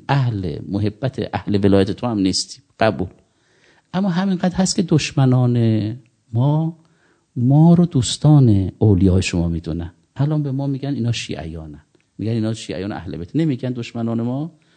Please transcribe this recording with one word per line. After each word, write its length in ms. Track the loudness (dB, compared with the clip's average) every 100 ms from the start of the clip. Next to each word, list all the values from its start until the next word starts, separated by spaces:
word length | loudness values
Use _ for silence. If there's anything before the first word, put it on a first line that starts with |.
| -2
اهل 500 | 0 0 -2 -6 -8 -6
محبت 600 | -4 -4 -4 -6 -6 -6
اهل 320 | -8 -4 0
ولایت 260 | 2 4 2
تو 160 | -2 -4
هم 120 | 0
نیستیم، 440 | 0 -2 -6 -12 _ -2
قبول. 280 | 0 0 -6 -12 _ _ _ _ _ _ _
اما 140 | -4 -2
همینقدر 460 | 0 -2 0 -2
هست 220 | 0 -2 -2
که 60 |
دشمنان 720 | 0 0 2 2 4 4 2 2 2 2 -2 -6 -14 _ _
ما، 460 | -2 0 0 -2 -6 _ _ _ _ _ -2
ما 380 | 2 6 8
رو 120 | 6 4
دوستان 840 | 0 -2 0 4 6 6 4 0 0
اولیای 440 | 2 4 4 4
شما 260 | 0 -2 -2
می‌دونن. 440 | -4 -6 -8 -8 -14 _ -4
الان 260 | -2 -2
به 100 | -2
ما 140 | -4 -4
می‌گن 280 | -6 -6
اینا 180 | -4 -4
شیعیانن، 720 | -4 -8 -10 -10 -12 -14 -18 _ _ _ -10
می‌گن 140 | -6
اینا 220 | -4 -4
شیعیان 380 | -6 -8 -8 -8
اهل 240 | -8 -10 -12
بیت، 200 | -6 -2
نمی‌گن 340 | -2 -2 -6
دشمنان 520 | -8 -10 -8 -6 -4
ما؟ 300 | -4 -6 -8 -14 _